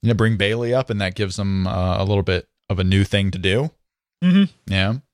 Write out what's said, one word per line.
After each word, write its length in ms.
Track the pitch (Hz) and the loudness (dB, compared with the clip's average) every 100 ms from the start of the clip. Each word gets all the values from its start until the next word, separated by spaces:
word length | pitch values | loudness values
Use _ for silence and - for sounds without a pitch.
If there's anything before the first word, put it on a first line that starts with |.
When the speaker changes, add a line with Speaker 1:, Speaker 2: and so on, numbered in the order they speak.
Speaker 1:
You 60 | 113 | 2
know, 60 | |
bring 240 | 110 110 107 | 2 2 2
Bayley 360 | 101 113 120 | 0 0 0
up, 160 | 123 131 | -2 -2
and 120 | 104 | -2
that 140 | 95 92 | -4 -2
gives 200 | 101 92 | -6 -4
them, 320 | 98 95 92 | -2 -2 -2
uh, 340 | 92 90 95 | -2 -2 0
a 40 | 95 | 0
little 180 | 104 | 0
bit 240 | 95 92 - _ _ | 0 -2 -4 _ _
of 100 | 98 | -2
a 40 | 92 | 2
new 180 | 95 | 2
thing 260 | 98 101 98 | 2 0 0
to 60 | 90 | -2
do. 340 | 92 104 156 _ _ _ _ _ | 0 0 -2 _ _ _ _ _
Speaker 2:
Mm-hmm. 200 | 180 185 196 _ - | 2 4 2 _ -4
Speaker 1:
Yeah. 220 | 98 98 120 _ | -2 0 -2 _